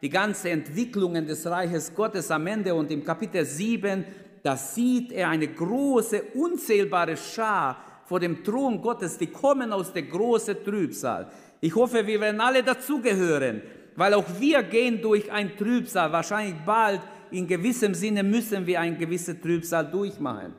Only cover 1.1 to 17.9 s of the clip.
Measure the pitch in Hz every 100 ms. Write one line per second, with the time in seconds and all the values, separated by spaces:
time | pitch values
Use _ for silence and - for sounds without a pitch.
1.1 | 170 156 156 170 175 170 170 151 - 214
2.1 | 190 147 156 160 220 190 170 147 151 156
3.1 | 165 220 190 139 139 214 233 196 190 -
4.1 | - - - 143 135 - - 240 254 240
5.1 | - 175 160 151 - 170 247 277 254 214
6.1 | 202 - 254 339 349 - 208 185 175 165
7.1 | 160 - - 220 196 143 123 - - -
8.1 | 180 175 165 - 240 277 202 208 240 180
9.1 | 170 170 - 277 277 240 202 180 180 139
10.1 | 165 233 226 - 196 - 208 151 - 131
11.1 | 95 85 - - _ 165 165 240 240 202
12.1 | 208 214 214 240 262 254 254 - 285 233
13.1 | 190 180 147 131 107 - - - - 190
14.1 | 208 175 180 277 294 185 220 247 226 220
15.1 | 208 208 208 202 - 208 247 240 190 160
16.1 | 165 165 208 208 165 160 220 220 196 -
17.1 | - - 185 180 175 202 240 208